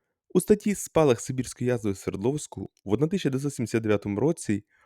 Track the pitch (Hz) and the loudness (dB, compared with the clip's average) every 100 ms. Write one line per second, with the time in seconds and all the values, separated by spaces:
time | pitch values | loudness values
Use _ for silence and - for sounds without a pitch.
0 | _ _ _ 180 - 214 214 196 - 165 | _ _ _ 2 4 4 2 -4 0 4
1 | 151 117 - 131 120 - 123 120 107 95 | 4 4 0 -6 -6 -4 -2 0 -2 -4
2 | - 92 110 147 - - - _ - 110 | -4 -2 -2 -2 -6 -12 -12 _ -2 0
3 | 156 196 143 131 143 - 117 117 110 104 | 2 0 -2 -2 -4 -4 -2 -2 2 0
4 | 104 101 139 170 - 101 - _ | 0 -2 0 -2 -2 -4 -4 _